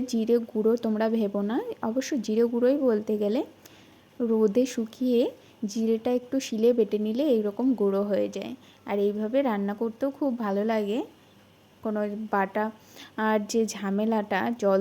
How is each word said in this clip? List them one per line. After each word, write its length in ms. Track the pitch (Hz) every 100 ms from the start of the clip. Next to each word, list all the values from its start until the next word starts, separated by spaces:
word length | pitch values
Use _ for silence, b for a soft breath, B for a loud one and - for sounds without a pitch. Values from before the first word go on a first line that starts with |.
| 254
জিরে 280 | 226 220 240 226
গুঁড়ো 220 | 214 214 240
তোমরা 300 | 226 214 220
ভেবো 300 | 226 202 202
না, 140 | 202 247 480 -
অবশ্য 280 | 220 233 262 294
জিরে 220 | 214 214 233
গুঁড়োই 300 | 233 247 285
বলতে 340 | 262 214 214 214
গেলে। 220 | 208 233 453 - B B B B B -
রোদে 440 | 240 220 220 208 254
শুকিয়ে 540 | - 220 - 254 240 311 - B B
জিরেটা 460 | 214 226 220 226 240
একটু 240 | 247 247 269
শিলে 300 | 262 220 226
বেটে 260 | 240 208 208
নিলে 260 | 214 220 302
এইরকম 380 | 233 208 202 254
গুঁড়ো 280 | 226 202 196
হয়ে 260 | 208 202 208
যায়, 260 | 196 - 254 B B -
আর 100 | 202
এইভাবে 400 | 202 208 214 262
রান্না 320 | 277 208 202
করতেও 360 | 208 233 220 277
খুব 200 | 277 285 240
ভালো 240 | 214 196
লাগে। 340 | 220 220 208 226 427 - - - _ _ _ _
কোনো 180 | 220 214 208 202 214
বাটা 340 | 202 196 214 214 220 B B B -
আর 200 | 220 214 208
যে 120 | 226 220
ঝামেলাটা 760 | 208 196 196 220 220 208 190 226 240
জল 220 | 196 196